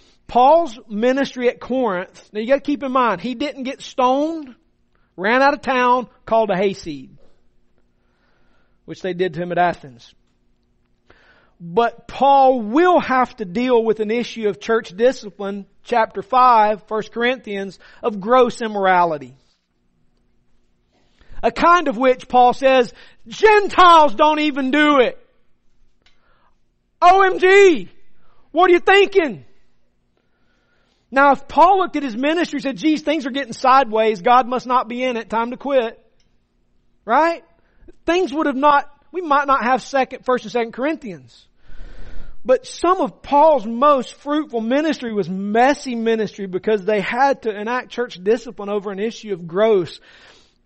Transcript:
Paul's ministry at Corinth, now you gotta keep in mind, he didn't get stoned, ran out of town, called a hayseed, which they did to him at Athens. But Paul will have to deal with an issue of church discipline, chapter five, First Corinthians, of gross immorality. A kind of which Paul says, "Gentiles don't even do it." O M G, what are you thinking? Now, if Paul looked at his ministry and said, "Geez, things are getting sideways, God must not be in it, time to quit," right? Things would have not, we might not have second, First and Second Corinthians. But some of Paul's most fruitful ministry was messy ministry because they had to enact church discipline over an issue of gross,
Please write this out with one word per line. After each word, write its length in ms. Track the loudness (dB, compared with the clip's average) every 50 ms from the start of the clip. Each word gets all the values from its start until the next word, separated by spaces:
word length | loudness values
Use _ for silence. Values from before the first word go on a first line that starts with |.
| _ _ _ _ _ -4
Paul's 500 | 0 2 4 4 4 4 2 -2 -8 -16 -18 -12
ministry 640 | -6 -2 0 0 0 0 -2 -4 -4 -4 -4 -4
at 100 | -4 -4
Corinth, 680 | -8 -6 -4 -2 -2 -2 -4 -4 -6 -10 _ -20 -20 _
now 100 | -10 -8
you 60 | -2 0
gotta 140 | -2 -2
keep 220 | 0 -4 -6 -4 -4
in 80 | -4
mind, 300 | -2 0 0 0 0 -2
he 120 | -6 -8 -8
didn't 300 | -6 -6 -8 -8 -8 -10
get 180 | -12 -12 -12
stoned, 720 | -16 -14 -4 -2 0 0 2 0 -2 -4 -4 -8 -12 -14 -20 _ _ _ _ _ _ _ _ _ _ _ _ -6
ran 240 | -4 0 2 2
out 140 | 2 2 0
of 60 | -2
town, 480 | -4 -4 -2 0 2 2 0 0 -2 -8 _ _ -6 -2
called 240 | 0 0 0 0
a 40 | -2
hayseed, 540 | -2 -2 -2 -4 -6 -12 -14 -14 -14 -16 -20 -20 -20 _ -20 -20 _ _ _ _ _ _ _ _ _ _ _ _ _ _ _ _ _ _ _ _ _ _ _ _ _ _ _ _ _ _
which 160 | -18 -16 -10
they 120 | -8 -8 -4
did 200 | -4 -4 -6 -4
to 80 | -8
him 100 | -8 -6
at 60 | -2 0
Athens. 560 | 0 0 0 -4 -12 -20 -20 -20 -20 _ _ _ _ _ _ _ _ _ _ _ _ _ _ _ _ _ _ _ _ _ _ _ _ _ _ _ _ _ _ -20
But 480 | -14 -6 -2 0 0 0 -2 -8 _ -14
Paul 540 | -6 0 2 4 4 6 4 4 2 0
will 380 | -2 -2 0 2 2 4 4 2
have 360 | 2 0 0 -2 -2 -2 -4 -12
to 80 | -12
deal 380 | -8 -6 -4 -2 2 2 2 2
with 160 | 0 -2 -2
an 120 | -2 -4
issue 360 | -4 -4 -4 -6 -8 -6 -6 -6
of 120 | -6 -6
church 360 | -4 -2 -2 -2 -4 -6 -6
discipline, 680 | 0 0 0 0 -2 -10 -18 -16 -12 -10 -10 -10 -10 -12 _ _ _ _
chapter 380 | -4 -2 0 -2 -2 -4 -10
five, 640 | -8 -2 2 4 4 6 6 4 4 2 0 -4 -6
First 280 | -8 -8 -8 -8 -8
Corinthians, 680 | -8 -4 -4 -4 -4 -4 -8 -10 -10 -10 -10 -10 -14 _ -20 -20 -16 -8 -6
of 160 | -6 -6 -6
gross 420 | -4 2 2 4 4 2 0 -6
immorality. 720 | -8 -8 -4 -2 2 2 4 4 2 2 0 -6 -10 -14 -20 _ _ _ _ _ _ _ _ _ _ _ _ _ _ _ _ _ _ _ _ _ _ _ _ _ _ _ _ _ _ _ _ _ _ _ _ _ _ -16 -10 -4 -4
A 80 | -4
kind 360 | -2 2 2 4 4 4 2 -2
of 80 | -4
which 320 | 0 0 0 0 0 -4 -2
Paul 260 | 2 4 4 4 2
says, 380 | 2 0 2 2 2 0 0 -4 -18 -20 -20 -20 -20 -20 -18
"Gentiles 880 | -8 2 4 4 4 4 2 0 2 6 6 8 8 8 6 4 2
don't 240 | 2 2 2 2 0
even 320 | -2 -2 -2 -4 -4 -2
do 260 | 2 2 4 4 4 4
it." 180 | 2 2 -2 -10 _ _ _ _ _ _ _ _ _ _ _ _ _ _ _ _ _ _ _ _ _ _ _ _ _ _ _ _ _ _ _ _ _ _ _ 2
O 220 | 6 6 6 6
M 160 | 6 2 2 2
G, 540 | 2 4 6 8 8 6 6 2 -4 -12 -16 -20 -20 -20 -20 -20 -20 -20 -20 -20 -20 _
what 200 | 0 2 4 4
are 20 | 4
you 60 | 4
thinking? 640 | 4 4 4 4 4 4 2 0 0 0 -4 -10 -16 -20 -20 -20 -20 -20 _ _ _ _ _ _ _ _ _ _ _ _ _ _ _ _ _ _ _ _ _ _ _ _ _ _ _ -4
Now, 220 | 0 2 4 4 4
if 140 | 2 -2 -4
Paul 320 | 2 4 6 6 6 2
looked 180 | 0 -2 -4 -6
at 60 | -6
his 140 | -6 -6 -4
ministry 400 | -2 -2 0 0 -2 -4 -4 -6
and 60 | -6
said, 140 | -6 -6 -2
"Geez, 260 | -2 -2 -2 0 -2
things 240 | -2 -2 -2 -4 -6
are 40 |
getting 220 | -6 -6 -8 -8 -8
sideways, 680 | -2 2 4 4 4 4 2 0 0 0 0 0 0 2
God 240 | 2 4 4 2 2
must 180 | -4 -6 -4
not 220 | -2 -2 -2 -2 -2
be 160 | -6 -6 -4
in 140 | -4 -4 -6
it, 120 | -8 -6
time 220 | -4 -4 -4 -4
to 60 | -8 -10
quit," 460 | -6 -2 0 0 0 -2 -8 _ _ _ _ _ _ _ _ _ _ _ _ _ _ _ _ _ _ _ _ _ -6
right? 400 | 0 0 2 2 0 -2 -6 -12 _ _ _ _ _ _ _ _ -20 -20 -12 -4 -2
Things 260 | 0 0 0 -2 -2
would 140 | -2 -2 -2
have 80 | -2
not, 360 | 2 2 4 4 2 0 -2 -12 _ _ _
we 100 | -12 -8
might 240 | -2 0 0 0 2
not 180 | 2 0 0 2
have 200 | 0 -2 -2 -2
second, 420 | -4 -2 -2 -2 -2 -6 -12 -4
First 200 | -4 -4 -4 -4
and 60 | -6
Second 200 | -6 -6 -6 -6
Corinthians. 760 | -6 -6 -6 -4 -6 -6 -10 -14 -16 -16 -18 -20 _ _ _ _ _ _ _ -14 -12 -12 -10 -12 -10 -12 -10 -8 -6 -6 -6 -6 -6 -6 -2
But 220 | 0 0 0 -2
some 360 | -8 -12 -4 -2 -2 0 0
of 200 | -2 -6 -6 _
Paul's 460 | -8 -2 2 4 4 4 4 2 -2 -6
most 480 | -4 0 2 2 2 2 0 -6 -12
fruitful 460 | _ -8 -6 -4 -4 -4 -6 -6 -6
ministry 520 | -4 -2 -2 0 0 -2 -4 -4 -6 -8 -6
was 160 | -6 -6 -6
messy 640 | -6 -8 -6 -2 0 2 2 2 2 -2 -4 -10 -8
ministry 540 | -4 -2 -2 -2 -2 -2 -6 -6 -10 -12 -8
because 360 | -8 -6 -4 -2 -2 -2 -2
they 160 | -2 -2 -2
had 420 | -2 -4 -2 0 0 0 0 -2 -4
to 120 | -8 -8
enact 340 | -8 -8 -6 -8 -8 -8 -10
church 340 | -8 -8 -8 -8 -8 -8 -2
discipline 460 | -2 -2 -2 -2 -12 -14 -12 -10 -6
over 220 | -6 -6 -6 -8
an 80 | -8 -6
issue 340 | -6 -8 -8 -10 -10 -10 -10
of 140 | -10 -10 -8
gross, 520 | -2 0 2 2 2 2 0 -2 -8 -18 _ -20 -20 -20 -20 -20 -20 _ _ _ _ _ _